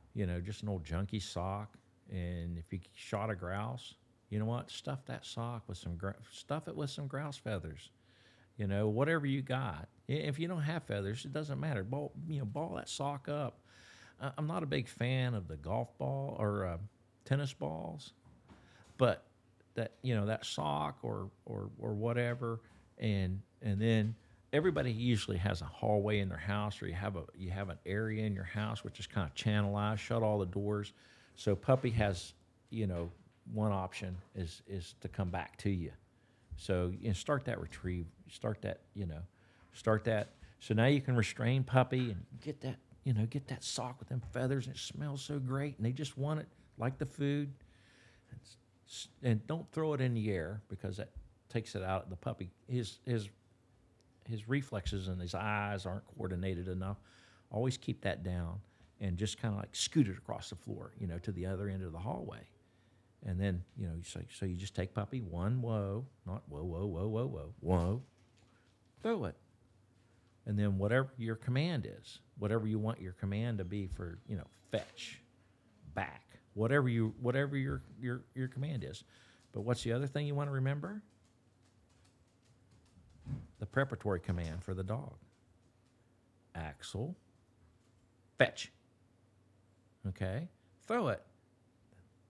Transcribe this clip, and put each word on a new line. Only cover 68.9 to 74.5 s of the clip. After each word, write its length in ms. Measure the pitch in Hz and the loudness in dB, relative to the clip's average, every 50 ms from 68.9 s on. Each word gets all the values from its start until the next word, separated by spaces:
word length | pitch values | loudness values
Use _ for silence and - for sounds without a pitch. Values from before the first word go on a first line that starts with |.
| _ - | _ -4
throw 240 | - 220 233 196 117 | -2 0 0 0 0
it. 100 | 85 - - - _ _ _ - - _ - - _ _ _ _ _ _ _ _ _ _ _ - | -2 -4 -8 -14 _ _ _ -20 -20 _ -20 -20 _ _ _ _ _ _ _ _ _ _ _ -4
And 120 | - 104 | 0 2
then 200 | 101 104 101 95 | 4 4 4 4
whatever 320 | 95 98 104 117 131 135 135 - | 4 4 6 6 4 4 2 -2
your 180 | 123 113 113 113 | -4 -4 -2 -4
command 520 | 110 - 123 123 135 156 175 170 127 - | -2 0 2 2 4 4 2 2 0 -2
is, 320 | 53 - - - - - - - _ - | -4 -8 -12 -16 -18 -18 -20 -20 _ -6
whatever 300 | - 104 101 110 117 107 | -2 2 2 4 4 4
you 120 | 107 110 107 | 2 2 2
want 220 | 107 110 113 - | 2 0 -2 -2
your 120 | 92 92 92 | -6 -8 -6
command 440 | - - 98 101 104 113 120 113 | -2 -2 0 0 0 0 0 0
to 80 | 98 92 | -2 -2
be 220 | 87 98 104 95 | -2 -2 -4 -4
for, 320 | 90 - - 90 85 85 - - | -4 -4 -6 -6 -8 -8 -10 -8
you 100 | - 110 | -6 -6
know, 80 | 85 - - | -6 -6 -8